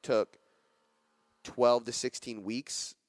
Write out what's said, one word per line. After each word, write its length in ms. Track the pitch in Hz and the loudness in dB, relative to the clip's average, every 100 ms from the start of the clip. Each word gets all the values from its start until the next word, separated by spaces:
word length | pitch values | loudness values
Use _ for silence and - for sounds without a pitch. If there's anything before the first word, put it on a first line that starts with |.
took 360 | - 117 101 _ _ _ _ _ _ _ _ _ _ _ | 2 0 0 _ _ _ _ _ _ _ _ _ _ _
twelve 400 | - - 120 120 | -16 4 6 6
to 80 | 117 | 2
sixteen 500 | 117 123 - - 110 | -4 -4 -6 -10 -10
weeks 540 | 98 117 - - - - | -6 -6 -6 -10 -10 -14